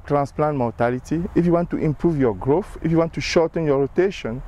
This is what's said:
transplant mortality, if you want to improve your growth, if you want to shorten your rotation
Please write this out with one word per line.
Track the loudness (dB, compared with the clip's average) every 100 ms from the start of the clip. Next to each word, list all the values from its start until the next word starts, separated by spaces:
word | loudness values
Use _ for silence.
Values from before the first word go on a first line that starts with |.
| -2
transplant | -2 0 -2 -2 0
mortality, | -2 0 0 0 -4 -4 0 0
if | 2
you |
want | 2 0
to | -2
improve | -2 0 0 2
your | 2 0
growth, | 0 0 -2 -6
if | 0
you | 2
want | 0
to | -2
shorten | 0 2 2 0 0
your | 2
rotation | 0 0 0 -2 -8 -8